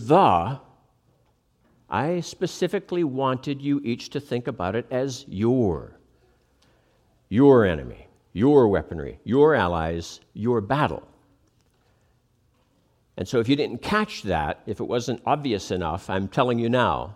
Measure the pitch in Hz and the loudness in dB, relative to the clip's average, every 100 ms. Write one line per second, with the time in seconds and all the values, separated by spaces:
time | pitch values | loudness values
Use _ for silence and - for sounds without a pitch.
0 | 117 165 165 90 95 139 - _ _ _ | 2 4 6 4 0 -6 -14 _ _ _
1 | _ _ _ _ _ _ _ _ _ 92 | _ _ _ _ _ _ _ _ _ -4
2 | 147 175 165 - 175 - 175 202 - 175 | -2 -4 -6 -8 -8 -4 -4 -4 -4 -2
3 | 160 131 135 131 147 139 139 143 117 117 | -2 0 -2 -2 -4 -6 -2 -2 -2 -6
4 | - 143 143 120 123 107 90 113 120 127 | -6 -10 -6 -6 -6 -4 -4 -4 -4 -4
5 | 135 127 - 95 113 127 107 76 60 - | -4 -6 -10 0 2 4 2 0 -8 -20
6 | _ _ _ _ _ _ _ _ _ _ | _ _ _ _ _ _ _ _ _ _
7 | _ _ _ 101 139 127 101 78 62 - | _ _ _ 4 8 8 6 0 -6 -16
8 | - _ _ 87 127 147 113 90 - 82 | -20 _ _ 0 4 6 6 2 -2 -8
9 | 71 - - 127 151 139 90 85 80 85 | -10 -12 -2 4 4 4 2 0 -2 -4
10 | - - _ - 110 120 104 139 127 76 | -8 -16 _ -6 -2 -2 -2 -2 -2 -4
11 | - _ _ _ _ _ _ _ _ _ | -12 _ _ _ _ _ _ _ _ _
12 | _ _ _ _ _ _ _ _ _ _ | _ _ _ _ _ _ _ _ _ _
13 | _ - 95 123 113 143 113 - - 208 | _ -12 -2 0 2 0 0 -6 -4 -2
14 | 208 - 104 82 78 - - 101 107 123 | -2 -6 -4 -2 -2 -6 -8 -8 -4 -4
15 | 117 117 - 147 139 104 - 90 85 85 | -2 -4 -2 -2 -2 -4 -4 -4 -4 -6
16 | - 95 98 - 127 117 117 127 110 67 | -4 -4 -2 0 0 0 0 2 2 0
17 | 65 | -6